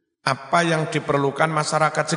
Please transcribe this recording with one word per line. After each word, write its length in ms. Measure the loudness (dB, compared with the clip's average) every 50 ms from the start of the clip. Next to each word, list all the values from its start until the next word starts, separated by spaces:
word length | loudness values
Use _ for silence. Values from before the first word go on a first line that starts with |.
| _ _ _ _ -2
Apa 400 | -2 -2 -2 -4 0 2 2 2
yang 240 | 2 2 0 -2 -2
diperlukan 640 | -4 -4 -2 0 0 2 2 0 2 2 0 2 2
masyarakat 520 | -2 -2 0 0 2 2 2 2 0 -2 -2 -2